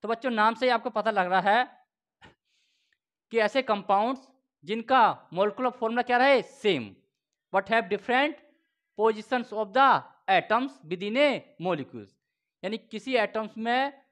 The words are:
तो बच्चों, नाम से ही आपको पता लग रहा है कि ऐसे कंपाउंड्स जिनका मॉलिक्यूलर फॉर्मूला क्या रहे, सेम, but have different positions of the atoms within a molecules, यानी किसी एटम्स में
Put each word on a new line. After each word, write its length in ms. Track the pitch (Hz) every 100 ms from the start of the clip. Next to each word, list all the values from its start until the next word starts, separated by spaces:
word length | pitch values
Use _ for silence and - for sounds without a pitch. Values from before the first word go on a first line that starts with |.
तो 60 | 208
बच्चों, 220 | 226 262
नाम 240 | 226 214 226
से 100 | 254
ही 60 |
आपको 180 | 233 233
पता 220 | 220 208
लग 200 | 208 180
रहा 200 | 185 190
है 340 | 214 254 - _ _ _ _ - _ _ _ _ _ _ _ _ _ _
कि 80 | 226
ऐसे 220 | 208 269
कंपाउंड्स 640 | 262 202 190 196 226 262 - _ _ _
जिनका 680 | 143 220 226 262 214 131 _
मॉलिक्यूलर 360 | 165 208 202 254
फॉर्मूला 320 | - 226 233
क्या 160 | 240 240
रहे, 240 | 262 269
सेम, 540 | 190 - 214 160 107 92 _ _ _ _ _
but 180 | 190 196
have 160 | 226 196
different 480 | 196 - 247 294 294 _ _ _ _ _ -
positions 540 | 214 220 208 247 233
of 180 | 214 214 208
the 100 | 269 185 - _ -
atoms 460 | 190 - 220 269 - 151
within 280 | 175 202 233
a 120 | 294 220 - _
molecules, 500 | 165 165 131 120 98 _ _ _ _ _
यानी 140 | 185 220
किसी 380 | _ 220 233 254
एटम्स 420 | 208 220 214 214
में 460 | 226 240 277 277 _